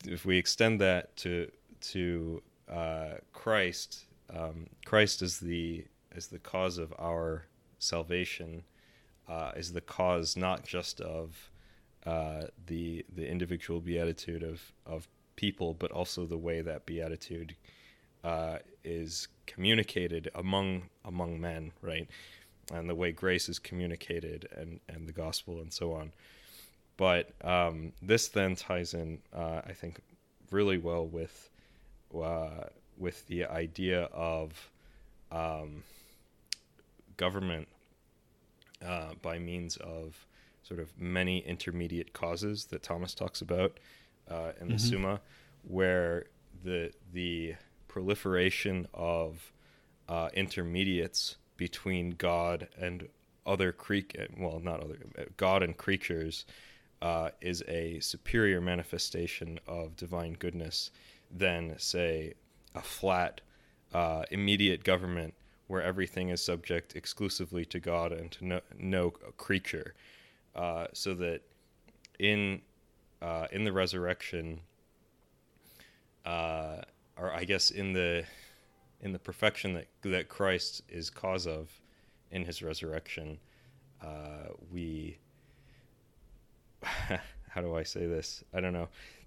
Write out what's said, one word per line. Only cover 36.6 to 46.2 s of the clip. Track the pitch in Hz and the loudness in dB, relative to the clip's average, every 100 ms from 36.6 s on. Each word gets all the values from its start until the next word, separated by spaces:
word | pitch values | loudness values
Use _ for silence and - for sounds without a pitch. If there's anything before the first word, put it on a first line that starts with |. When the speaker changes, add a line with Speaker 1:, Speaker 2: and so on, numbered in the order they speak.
| _ _ _ _ - - | _ _ _ _ -14 0
Speaker 1:
government, | 90 95 92 82 - - _ _ _ _ _ _ _ _ - - 90 | 2 2 -2 -2 -6 -16 _ _ _ _ _ _ _ _ -20 -10 -4
uh, | 87 80 - | -4 -4 -6
by | 82 85 | -4 -4
means | 87 87 85 - | -4 -4 -4 -6
of | - 82 80 - - - - _ | -8 -8 -8 -12 -20 -20 -20 _
sort | - 85 | -10 -8
of | 80 - | -8 -6
many | 87 90 92 90 | 0 2 4 2
intermediate | 80 87 - 87 85 85 - | 0 -4 -4 -2 -2 -2 -4
causes | - 85 85 104 104 - | -4 -2 0 -2 -2 -6
that | - | -8
Thomas | - 87 90 | -4 -4 -4
talks | - 92 - | -4 -6 -4
about, | 82 87 95 - - - - _ - | 0 4 2 0 -20 -20 -20 _ -8
uh, | 85 82 - | -6 -6 -4
in | 87 | 0
the | 107 | 2
Speaker 2:
Mm-hmm. | 117 | 4
Speaker 1:
Summa, | 98 95 101 - - - - - | 4 2 0 -6 -20 -20 -18 -2
where | 92 92 90 85 85 | 4 6 6 4 2